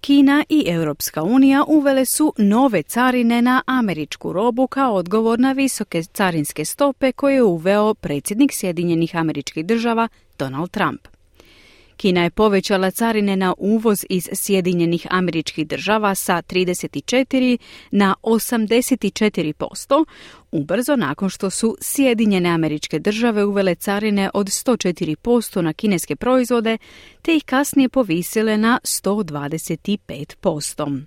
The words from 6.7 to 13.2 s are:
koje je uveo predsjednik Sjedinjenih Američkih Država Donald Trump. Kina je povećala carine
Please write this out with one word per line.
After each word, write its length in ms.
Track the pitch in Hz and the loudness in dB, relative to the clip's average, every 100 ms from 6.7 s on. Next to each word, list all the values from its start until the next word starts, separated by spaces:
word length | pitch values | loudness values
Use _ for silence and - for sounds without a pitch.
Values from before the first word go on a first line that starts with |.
| - 285 262 269 | 0 -2 2 -2
koje 220 | - 277 | 0 2
je 80 | 269 | 4
uveo 520 | 233 170 170 208 214 | 4 2 2 2 2
predsjednik 560 | 220 170 143 - 208 277 | -2 -4 -6 -4 0 0
Sjedinjenih 600 | - 185 170 175 165 165 170 | 2 -4 -2 0 0 0 0
Američkih 500 | 160 147 - - 165 | -2 -4 -8 -8 -2
Država 420 | 233 233 226 226 _ _ _ | -2 0 0 -2 _ _ _
Donald 320 | 135 135 175 | -6 -4 -6
Trump. 380 | - 165 - - _ _ _ - _ _ _ _ _ | -2 -2 -2 -12 _ _ _ -20 _ _ _ _ _
Kina 260 | 208 180 | 0 2
je 80 | 175 | 0
povećala 600 | - 214 196 - 196 190 | 2 2 2 0 0 0
carine 460 | - 233 220 | 0 -2 0